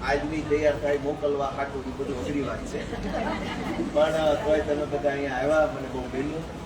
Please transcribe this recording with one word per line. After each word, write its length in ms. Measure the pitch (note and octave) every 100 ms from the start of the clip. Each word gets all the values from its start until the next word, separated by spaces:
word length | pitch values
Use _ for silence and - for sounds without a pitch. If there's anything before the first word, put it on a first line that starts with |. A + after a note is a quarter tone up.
| D3
આદમી 340 | C#3+ D3 D#3
તૈયાર 380 | D3 D3 D3+ C#3
થાય, 180 | D3 C#3+
મોકલવા 560 | C#3+ D3 D3 C#3+ C3+ C#3
હાટુ, 260 | C#3 C#3 B2+
એ 160 | B2
બધું 220 | C#3+ B2+ B2+
અઘરી 160 | C#3+
વાત 240 | B2 - -
છે. 280 | - - A#3 - - - - - - - - -
પણ, 100 | D3
અ, 300 | D#3 D#3 D#3
તોય 280 | C#3+ D3 D3+
તમે 240 | D3+ D3 D3
બધા 240 | C#3+ C#3+
અહીંયા 260 | C#3 C#3+ B2+
આવ્યા, 320 | C#3 D#3 D3+
મને 140 | C3+ C3
બહુ 140 | B2+
ગમ્યું. 600 | B2 B2+ D3 D#3+ E3 -